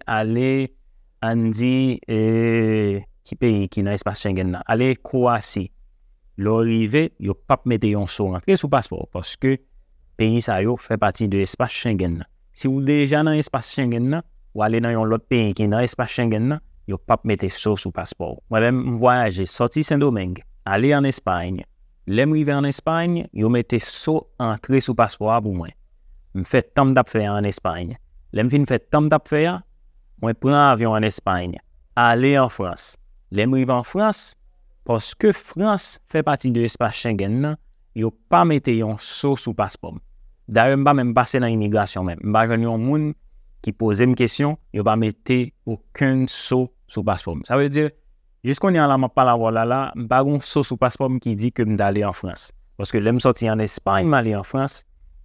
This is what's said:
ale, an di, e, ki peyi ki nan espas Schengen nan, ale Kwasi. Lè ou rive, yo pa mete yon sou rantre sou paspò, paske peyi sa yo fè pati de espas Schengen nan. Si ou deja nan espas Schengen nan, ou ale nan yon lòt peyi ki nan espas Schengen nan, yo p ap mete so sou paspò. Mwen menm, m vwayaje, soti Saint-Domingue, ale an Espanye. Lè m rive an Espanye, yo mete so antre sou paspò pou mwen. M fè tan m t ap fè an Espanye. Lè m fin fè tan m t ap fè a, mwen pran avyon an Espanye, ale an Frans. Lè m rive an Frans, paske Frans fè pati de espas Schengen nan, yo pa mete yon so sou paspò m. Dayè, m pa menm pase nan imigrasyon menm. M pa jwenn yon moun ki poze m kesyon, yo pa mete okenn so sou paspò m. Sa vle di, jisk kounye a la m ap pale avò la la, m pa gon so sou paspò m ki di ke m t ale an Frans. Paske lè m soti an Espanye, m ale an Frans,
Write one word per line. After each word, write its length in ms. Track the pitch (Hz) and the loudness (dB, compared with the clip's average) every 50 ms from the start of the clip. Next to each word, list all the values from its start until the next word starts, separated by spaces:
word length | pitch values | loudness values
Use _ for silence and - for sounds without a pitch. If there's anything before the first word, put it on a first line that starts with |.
| - | -4
ale, 640 | - 113 110 110 110 117 120 131 131 135 135 135 131 - _ _ _ _ - _ _ _ _ | -4 -2 -2 0 0 0 0 0 0 0 0 -2 -4 -8 _ _ _ _ -20 _ _ _ _
an 280 | 113 113 117 117 113 113 107 | -4 -2 0 0 0 0 0
di, 460 | 110 123 127 131 131 131 131 - - - | 0 0 0 2 2 2 0 -2 -4 -4
e, 960 | - 113 110 110 110 113 113 117 117 113 113 110 110 110 107 104 101 98 101 - - - _ _ | -4 0 0 2 2 2 2 2 2 2 2 2 2 2 0 0 0 -2 -4 -6 -12 -18 _ _
ki 100 | - - | -16 -4
peyi 300 | - 127 117 107 101 98 92 | 0 0 2 2 2 0 -2
ki 120 | - 107 98 | -2 -2 -2
nan 120 | 101 104 | -2 -2
espas 260 | 95 - 101 98 - - | -4 -4 -6 -6 -4 -4
Schengen 320 | 101 95 92 92 90 87 | -2 -2 -2 -2 -2 -4
nan, 100 | - - | -4 -2
ale 300 | - 113 117 127 131 127 - | -2 0 2 2 0 -2 -4
Kwasi. 680 | - - - 127 123 120 120 107 - - - 101 92 - - - - - _ _ _ _ _ _ _ _ _ 98 | -6 -4 -2 0 2 2 2 0 -4 -6 -8 -8 -8 -8 -12 -20 -20 -20 _ _ _ _ _ _ _ _ _ -4
Lè 80 | 98 107 | -2 0
ou 160 | 113 113 113 | 2 2 2
rive, 440 | 117 113 113 110 104 123 151 165 160 - - | 2 2 2 2 2 2 0 0 0 -4 -6
yo 140 | - 98 92 | -6 -6 -6
pa 240 | - - - 135 - - 123 | -4 -2 -2 -2 -2 0 0
mete 220 | 117 104 113 107 | 0 0 0 0
yon 160 | 104 104 101 - | 0 0 -2 -4
sou 240 | - - 101 95 92 | -4 -4 -4 -4 -4
rantre 220 | 87 - 196 190 | -2 0 2 2
sou 140 | - - 139 | 2 2 0
paspò, 320 | 151 127 - - 87 - - - - | 0 0 0 -4 -8 -10 -10 -10 -10
paske 460 | 92 - - - - - 131 135 131 _ _ - - - _ _ _ _ _ _ - | -10 -10 -10 -8 -2 -2 0 0 -2 _ _ -20 -20 -20 _ _ _ _ _ _ 0
peyi 220 | 110 110 113 120 - | 0 2 2 0 0
sa 160 | 120 101 92 101 | 0 0 0 0
yo 140 | 117 123 - | 0 -2 -2
fè 180 | - - 113 104 | -4 -4 -2 0
pati 260 | 107 101 - - 113 101 | 0 0 0 0 -2 0
de 120 | 98 98 95 | 0 0 0
espas 300 | - - - 123 110 - | -2 -2 -2 -4 -4 -4
Schengen 480 | - - 113 107 92 92 85 85 82 | -4 -2 -2 0 0 0 -2 -2 -4
nan. 80 | - - _ _ _ _ _ | -8 -12 _ _ _ _ _
Si 160 | - - 131 | -4 -2 -2
ou 140 | 135 139 135 | 0 0 2
deja 380 | 139 147 147 143 135 151 147 156 | 2 2 2 2 2 2 2 2
nan 140 | 156 156 151 | 2 0 0
espas 320 | 147 - - 127 - - | -2 -2 -6 -6 -6 -6
Schengen 380 | - 139 131 120 117 117 123 131 | -4 -2 -2 0 0 0 0 -2
nan, 140 | 151 170 - _ - - - - - | -2 -4 -6 _ -18 -20 -20 -10 -4
ou 100 | 107 107 | -2 0
ale 160 | 110 113 113 117 | 2 2 2 0
nan 120 | 117 117 | 0 0
yon 140 | 113 110 107 | 0 0 0
lòt 160 | 113 110 - - | 0 -2 0 0
peyi 240 | 131 120 110 104 95 | 0 2 2 0 0
ki 120 | - 107 104 | 0 0 0
nan 140 | 107 117 123 | 2 2 0
espas 260 | 120 - - 123 - - | -2 -2 -6 -6 -4 -2
Schengen 360 | 127 120 113 110 107 117 135 | -2 0 0 0 0 0 -2
nan, 120 | 151 151 - - - - - - | -2 -4 -8 -14 -20 -16 -10 -8
yo 80 | 95 | -8
p 160 | - - - 117 | -6 -2 -2 -2
ap 120 | - - | 0 0
mete 220 | 110 101 - 98 92 - | 0 -2 -2 -2 -4 -6
so 220 | - - 107 104 95 | -4 -2 -2 -2 -2
sou 140 | - 92 - | -4 -8 -8
paspò. 380 | 90 82 - - - 87 - - - - - | -8 -10 -10 -10 -10 -10 -10 -10 -12 -8 -2
Mwen 140 | 113 110 113 | 0 2 2
menm, 160 | 120 127 127 127 127 120 | 2 2 0 -2 -2 -2
m 40 | 110 | 2
vwayaje, 440 | 123 123 123 123 117 104 90 98 95 - | 2 4 4 4 2 0 -2 -2 -4 -4
soti 340 | - - 120 117 - 156 156 | -2 -2 -2 0 0 -2 -2
Saint-Domingue, 580 | - 147 143 147 139 117 101 90 90 90 - - - - - - | 0 0 2 2 2 0 0 -2 -6 -8 -10 -12 -18 -20 -14 -6
ale 260 | 98 98 104 123 143 147 | -2 0 2 2 4 4
an 120 | 143 139 135 | 2 2 0
Espanye. 560 | - - - 95 90 85 87 90 95 90 - - _ _ _ _ _ _ - 95 | -2 -2 -4 -4 -2 -2 -4 -6 -8 -8 -10 -14 _ _ _ _ _ _ -6 -2
Lè 160 | 98 117 139 | 0 2 2
m 100 | 151 156 | 2 2
rive 180 | 156 147 147 143 | 0 0 0 0
an 120 | 143 143 143 | 0 -2 -2
Espanye, 580 | 135 - - 165 160 165 170 175 175 170 - - - | -4 -4 -4 -4 -2 -2 -2 -2 -4 -4 -6 -8 -4
yo 160 | 104 110 113 123 | -2 0 2 2
mete 260 | 120 117 - 120 110 - | 0 0 0 -2 -4 -2
so 340 | - - - - 156 160 156 - - - - | -6 -10 -6 -4 -2 -2 -2 -4 -8 -8 -6
antre 400 | 123 113 107 - - - 135 135 | -4 -4 -4 -6 -2 0 0 2
sou 160 | - 131 117 | 2 0 0
paspò 360 | 117 113 101 - - 104 107 117 117 | 0 0 0 -2 -2 -2 0 0 0
pou 160 | 107 104 95 | 0 -2 -4
mwen. 180 | 87 82 - - - - _ _ _ _ - - - - _ - | -6 -8 -10 -14 -20 -20 _ _ _ _ -20 -20 -20 -20 _ -8
M 100 | 95 87 | -8 -4
fè 160 | - - 123 - - - | 0 0 0 0 0 0
tan 160 | 143 135 131 | 2 2 4
m 40 | 131 | 4
t 60 | 127 120 | 2 2
ap 60 | - | 2
fè 140 | - 110 104 101 | 0 -2 -2 -2
an 180 | 104 104 104 101 | -2 -2 -2 -2
Espanye. 480 | - - - 92 80 87 87 87 117 - - _ - - - - - | -4 -4 -6 -6 -6 -6 -8 -10 -12 -14 -18 _ -20 -20 -18 -6 -4
Lè 120 | 104 113 | -2 0
m 60 | 123 | 2
fin 160 | 143 143 139 | 2 2 2
fè 140 | - 131 107 - _ | 2 0 -2 -2 _
tan 180 | - 151 151 | 0 2 2
m 40 | 151 | 2
t 60 | 156 | 2
ap 120 | 147 - - | 0 0 0
fè 160 | 151 151 156 170 | 0 0 0 0
a, 80 | 180 180 - _ _ _ _ - _ - _ _ - - 110 | -2 -6 -10 _ _ _ _ -20 _ -20 _ _ -10 -4 -4
mwen 140 | 113 113 - | -4 -2 0
pran 180 | - 135 143 147 143 139 123 | 0 2 4 6 6 6 6
avyon 240 | 110 117 113 110 | 4 2 2 2
an 100 | 107 107 | 2 0
Espanye, 540 | 107 - - - 101 92 90 90 90 - - - _ _ _ _ _ _ | 0 -2 -2 -2 0 0 0 -2 -4 -8 -10 -14 _ _ _ _ _ _
ale 400 | 123 120 117 117 123 131 139 143 139 | 4 4 4 4 4 4 4 4 4
an 120 | 127 117 | 2 2
Frans. 440 | - - 98 90 85 - - - - - - - - - _ _ | -2 -4 -6 -6 -8 -10 -12 -16 -18 -20 -20 -20 -20 -20 _ _
Lè 160 | 92 101 110 | -2 0 2
m 100 | 127 135 | 2 2
rive 180 | 131 127 127 127 | 2 2 2 0
an 120 | 123 120 | 0 -2
Frans, 480 | - - 190 214 220 202 - - - - _ _ - _ _ _ _ _ _ - | -2 -2 0 0 0 0 -2 -8 -14 -16 _ _ -20 _ _ _ _ _ _ -4
paske 460 | - 117 110 - - - - - 214 - | -2 -2 -2 -2 -6 -4 2 2 2 2
Frans 600 | - - - - 165 202 214 202 180 - - - - _ _ | 0 -4 -10 -4 -2 0 0 0 0 -2 -8 -12 -16 _ _
fè 160 | - 156 143 | -4 -2 0
pati 280 | 151 143 - - 127 117 | 0 -2 0 0 0 0
de 120 | 117 117 | 0 0
espas 300 | 113 - - 120 104 - | -2 -2 -2 -4 -4 -4
Schengen 440 | - - 117 107 95 98 98 113 131 143 | -4 -4 -2 -2 -2 -2 -2 -2 -2 -2
nan, 160 | 151 151 - _ - _ _ _ _ - | -2 -4 -8 _ -20 _ _ _ _ -6
yo 180 | 113 110 110 - _ _ - | -4 -4 -4 -4 _ _ 2
pa 140 | 170 175 175 | 2 4 4
mete 260 | 165 151 135 - 131 117 | 4 2 0 0 0 0
yon 220 | 113 110 107 107 107 | 0 -2 -4 -6 -8
so 360 | - - - - - 143 139 | -10 -12 -8 -4 -2 -2 -2
sou 180 | - - 120 104 | -2 -4 -6 -4
paspò 360 | - 101 92 - - - 85 85 | -4 -4 -4 -6 -10 -14 -14 -14
m. 60 | - - - - - - - - _ _ - | -16 -18 -20 -20 -20 -20 -20 -20 _ _ 0
Dayè, 240 | 107 113 117 135 139 | 4 4 4 6 4
m 80 | 139 139 | 4 4
pa 80 | 147 143 | 4 4
menm 160 | 135 123 120 113 | 4 2 2 2
pase 240 | 127 120 - - 127 | 2 2 2 0 0
nan 140 | 123 117 113 | 0 0 0
imigrasyon 540 | 110 104 104 107 104 101 - - 98 92 | 0 0 2 2 0 0 -2 -4 -6 -6
menm. 160 | 90 85 - - | -6 -6 -6 -2
M 60 | 104 107 | 0 2
pa 80 | 110 113 | 2 2
jwenn 180 | 113 117 113 117 | 2 2 0 0
yon 160 | 117 113 110 117 | 0 -2 -2 -2
moun 280 | 135 147 156 151 151 151 - - - - - - - - - - | 0 0 0 -2 -4 -6 -10 -16 -20 -20 -20 -20 -20 -20 -10 -8
ki 80 | 110 101 | -8 -4
poze 260 | - 113 107 101 101 123 | -2 0 0 2 4 4
m 100 | 127 123 | 4 4
kesyon, 400 | - 123 110 - - 143 147 156 - _ - - | 4 2 0 0 0 -2 -2 -2 -4 _ -8 -6
yo 100 | 104 101 | -2 0
pa 140 | 110 110 113 | 2 2 2
mete 520 | 113 107 107 - - - 127 123 123 - - _ _ 113 | 0 0 -2 -4 -2 0 0 0 0 -2 -8 _ _ -10
okenn 560 | 110 - - _ - - 139 131 131 131 131 | -10 -10 -10 _ -4 -2 0 2 2 2 0
so 380 | - - - - - 131 127 127 - _ _ _ - | -2 -4 -8 -4 -2 0 0 0 -2 _ _ _ -10
sou 140 | - 107 107 | -8 -4 -2
paspò 280 | 107 95 - - - 82 | -2 -2 -2 -4 -8 -8
m. 60 | - - | -8 -4
Sa 100 | - 123 139 | -2 0 0
vle 100 | 143 143 | 2 2
di, 140 | 139 151 151 147 147 _ _ _ _ _ _ _ _ _ - | 0 0 -2 -2 -4 _ _ _ _ _ _ _ _ _ -4
jisk 200 | 123 139 - - | -4 -2 0 2
kounye 180 | 196 175 160 | 2 4 4
a 60 | 147 143 | 4 4
la 80 | 135 135 | 4 2
m 80 | 131 | 0
ap 80 | 123 - | 2 2
pale 160 | - 131 123 120 | 4 4 4 4
avò 160 | 117 113 113 113 | 4 2 2 2
la 100 | 113 113 | 2 2
la, 140 | 120 127 135 135 - - | 2 0 0 -2 -4 -6
m 120 | - 117 110 | -8 -2 0
pa 100 | 127 131 135 | 2 2 4
gon 160 | 143 147 139 - | 2 0 -2 -2
so 200 | - - 151 139 | -2 0 0 0
sou 140 | - 127 - | 0 0 0
paspò 260 | 131 123 - - 135 | 0 0 0 -2 -2
m 120 | 127 127 123 - | -2 -2 -2 -2
ki 120 | 123 107 101 | -2 -2 -2
di 120 | 113 123 - | -2 -2 0
ke 100 | - 117 | 0 0
m 100 | 107 107 98 | 2 2 2
t 60 | 101 | 2
ale 180 | 101 101 104 104 | 2 2 0 0
an 80 | 98 92 | -2 -4
Frans. 320 | - - 90 87 - - - - - - _ _ - | -6 -10 -12 -10 -12 -14 -16 -18 -20 -20 _ _ -10
Paske 200 | 101 - - 107 | -6 -2 -2 0
lè 140 | 101 113 120 | 2 2 2
m 80 | 123 - | 2 2
soti 260 | 131 120 - 117 110 | 2 2 2 0 -2
an 120 | 110 110 107 | 0 0 -2
Espanye, 460 | 101 - - - 190 196 190 180 160 | -4 -6 -4 -2 0 0 2 2 2
m 80 | 147 | 2
ale 160 | 131 113 110 104 101 | 2 2 0 -2 -4
an 80 | 98 | -4
Frans, 340 | - - 135 135 135 - - - _ _ _ - - - - | -6 -4 -4 -4 -4 -6 -12 -20 _ _ _ -20 -20 -20 -20